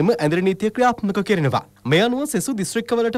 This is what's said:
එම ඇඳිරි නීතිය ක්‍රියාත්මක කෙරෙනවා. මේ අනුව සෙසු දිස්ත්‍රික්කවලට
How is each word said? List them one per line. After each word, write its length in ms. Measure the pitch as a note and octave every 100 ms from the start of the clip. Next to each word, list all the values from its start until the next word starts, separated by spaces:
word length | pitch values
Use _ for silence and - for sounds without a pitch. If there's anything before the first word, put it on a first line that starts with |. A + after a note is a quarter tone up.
එම 100 | F3
ඇඳිරි 320 | A#3 D3+ E3+ F#3+
නීතිය 220 | F#3+ G#3+ B3
ක්‍රියාත්මක 440 | B3 A#3+ G3+ G3+ G3
කෙරෙනවා. 340 | F#3+ C#3+ A#2 - _
මේ 200 | A#2 D#3+ A#3
අනුව 200 | B3+ D4
සෙසු 240 | G#3+ G#3+
දිස්ත්‍රික්කවලට 640 | A3+ F3+ A#3 A#3 A#3 A3+